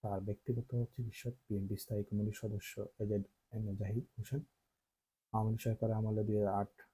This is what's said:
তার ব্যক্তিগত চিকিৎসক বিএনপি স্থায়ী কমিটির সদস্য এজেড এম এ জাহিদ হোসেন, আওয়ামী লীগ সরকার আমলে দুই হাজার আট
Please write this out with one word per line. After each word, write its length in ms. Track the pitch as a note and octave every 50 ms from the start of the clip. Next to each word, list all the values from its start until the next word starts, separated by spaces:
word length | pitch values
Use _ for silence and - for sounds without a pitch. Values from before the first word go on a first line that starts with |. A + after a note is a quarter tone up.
| -
তার 140 | A2 G2 F#2+
ব্যক্তিগত 500 | F#2+ G#2 G#2 - _ - B2 A#2 A#2 - - A#2+ A#2+
চিকিৎসক 480 | - - - A#2+ A2 - - - A#2+ B2 -
বিএনপি 360 | _ _ G#2+ G2+ G2 G2 G#2
স্থায়ী 260 | G2+ - - A2 G#2 G#2
কমিটির 320 | - - G#2 G#2 G#2+ G#2 -
সদস্য 320 | - G#2+ G#2 G#2 - - - - G#2 - _ _
এজেড 260 | A2 G#2 G#2+ G2+ G2 - _ _ _ _ -
এম 120 | A2 A2 G#2
এ 40 | G2
জাহিদ 300 | G2 G#2 F#2+ G#2+ A#2 - -
হোসেন, 300 | _ - G#2+ - - C#3 E3 - _ _ _ _ _ _ _ _ _ _ _ _ _ _ _ _ -
আওয়ামী 180 | A2 A2 A2
লীগ 100 | A2 A2+ -
সরকার 260 | A#2+ A2+ - - A2+ A2
আমলে 300 | A2 A2 A2 G#2+ G#2+ G#2
দুই 120 | G#2 G#2+ G#2
হাজার 160 | G#2 G2 G2
আট 180 | G2+ G2+ - _ - - _